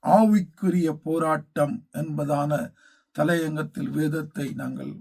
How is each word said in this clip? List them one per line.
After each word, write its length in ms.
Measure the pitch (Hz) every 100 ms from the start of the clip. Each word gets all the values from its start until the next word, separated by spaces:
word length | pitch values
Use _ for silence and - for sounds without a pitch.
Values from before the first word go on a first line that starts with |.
| -
ஆவிக்குரிய 840 | 196 220 214 180 _ 190 175 160 156
போராட்டம் 720 | - 160 160 156 - - 143 - -
என்பதான 580 | 131 160 147 143 143 147 147 117 _ _ _ _ -
தலையங்கத்தில் 760 | 151 170 160 151 151 - 143
வேதத்தை 560 | 143 156 156 151 - 139
நாங்கள் 380 | 139 127 131 135 151